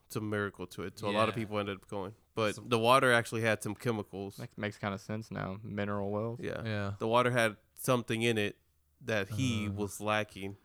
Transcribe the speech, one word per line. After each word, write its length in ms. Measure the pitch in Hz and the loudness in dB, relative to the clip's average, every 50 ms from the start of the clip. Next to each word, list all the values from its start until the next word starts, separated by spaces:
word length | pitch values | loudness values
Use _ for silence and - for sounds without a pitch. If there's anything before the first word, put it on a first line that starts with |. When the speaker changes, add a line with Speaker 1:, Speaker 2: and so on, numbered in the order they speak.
| _ _ | _ _
Speaker 1:
some 200 | - 113 107 107 | -6 -6 -4 -2
miracle 360 | 104 104 104 98 - - 92 - | 0 0 0 -2 -4 -6 -10 -10
to 160 | - - 85 | -8 -8 -8
it. 140 | 92 - - | -8 -8 -6
So 80 | 101 104 | -4 0
a 40 | |
lot 180 | 101 107 110 110 | 2 4 2 2
of 60 | 104 | 2
Speaker 2:
Yeah. 80 | 117 110 | -2 -4
Speaker 1:
people 160 | 101 107 104 | -2 -2 -2
ended 180 | 101 101 98 92 | -2 -2 -4 -6
up 100 | - - | -8 -8
going. 260 | - 101 95 95 107 - _ _ _ | -8 -8 -6 -8 -10 -14 _ _ _
But 220 | - 110 107 95 | 0 0 0 0
Speaker 2:
Some 120 | 110 107 117 | -2 -2 0
Speaker 1:
the 120 | 123 113 | 2 4
water 340 | 110 117 127 135 135 127 120 | 6 6 6 8 8 6 6
actually 280 | 117 113 - - 113 113 | 6 4 2 -2 0 2
had 200 | 117 107 104 - | 2 2 0 0
some 120 | 107 104 | -4 -6
chemicals. 640 | - - 123 117 107 101 - - 95 98 98 101 - | -4 -2 -2 -2 -2 -4 -6 -8 -8 -8 -8 -8 -10
Speaker 3:
Makes, 180 | 117 117 - - | -14 -12 -8 -6
makes 200 | 104 104 101 - | -6 -6 -6 -4
kinda 200 | - 107 98 95 | -4 -4 -4 -4
sense 320 | - - 107 110 113 - | -6 -8 -8 -8 -8 -8
now. 280 | 98 98 101 98 95 101 107 | -8 -6 -6 -6 -6 -8 -10
Mineral 480 | 110 104 101 101 101 104 104 98 98 | -8 -4 -4 -4 -2 -2 -2 -2 -2
wells. 280 | 104 104 110 117 117 120 | -2 -2 -2 -4 -6 -6
Speaker 1:
Yeah. 200 | - 110 - - - | -6 -6 -6 -6 -4
Speaker 2:
Yeah. 280 | 113 107 104 101 98 101 104 | -4 -2 -2 -2 -4 -4 -4
Speaker 1:
The 80 | - 113 | 0 4
water 240 | 113 120 123 123 | 4 6 6 6
had 240 | 123 127 113 110 101 - _ _ _ | 4 4 2 2 0 -4 _ _ _
something 460 | - - - 131 123 117 - 117 110 113 | -6 0 2 2 2 2 0 0 2 2
in 140 | 117 117 110 | 2 4 4
it 200 | 104 104 - - _ _ _ _ _ _ _ _ | 2 0 -2 -6 _ _ _ _ _ _ _ _
that 280 | 143 120 113 107 95 95 | -6 -2 0 0 0 -2
he 380 | 107 107 135 127 117 110 107 104 | 0 0 0 2 2 2 0 0
Speaker 2:
Uh. 40 | |
Speaker 1:
was 300 | 98 98 104 98 - - | 0 -2 -2 -4 -4 -4
lacking 560 | 104 104 107 107 104 - - 92 95 98 101 - _ | -2 0 2 2 0 -2 -6 -8 -8 -8 -10 -12 _